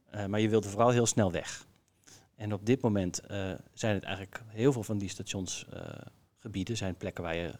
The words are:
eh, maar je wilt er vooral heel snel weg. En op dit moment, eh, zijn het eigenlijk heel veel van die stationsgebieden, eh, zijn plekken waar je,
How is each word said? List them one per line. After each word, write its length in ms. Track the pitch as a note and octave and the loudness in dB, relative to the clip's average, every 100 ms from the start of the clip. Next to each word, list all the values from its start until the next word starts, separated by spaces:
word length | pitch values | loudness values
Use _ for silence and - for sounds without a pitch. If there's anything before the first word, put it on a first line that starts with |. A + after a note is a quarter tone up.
| _ | _
eh, 160 | G#2 G2 | -6 -2
maar 140 | G#2 | 2
je 80 | A2 | 4
wilt 160 | A2 | 4
er 60 | G2+ | 2
vooral 200 | G2+ A#2 | 4 6
heel 160 | A#2+ A2+ | 6 4
snel 260 | - F#2+ | 4 4
weg. 340 | E2 - - - _ _ _ - - _ | 2 -4 -10 -14 _ _ _ -20 -20 _
En 180 | - G#2+ | -8 -6
op 140 | G2+ G#2+ | -2 2
dit 140 | C3+ | 2
moment, 380 | - G2+ F2+ - | 4 2 0 -2
eh, 320 | - G2+ F#2+ D#2+ - | -6 -6 -4 -6 -12
zijn 220 | - A2+ | -4 0
het 100 | G2 | 0
eigenlijk 380 | - F#2+ F#2+ - A2+ | -2 -8 -8 -12 -10
heel 260 | G#2+ C3 | 2 2
veel 100 | B2 | 2
van 160 | G2+ G#2 | 0 -2
die 100 | F#2+ | -4
stationsgebieden, 1700 | - F2+ G2 F2+ - - - - - - _ _ _ G#2+ G2 F#2 | -6 -8 -6 -6 -8 -10 -12 -12 -12 -16 _ _ _ -8 -4 -4
eh, 60 | A2+ | -2
zijn 160 | F#2+ F2 | -4 -4
plekken 280 | F#2 - | -6 -6
waar 120 | E2+ E2 | -4 -2
je, 180 | E2+ | -4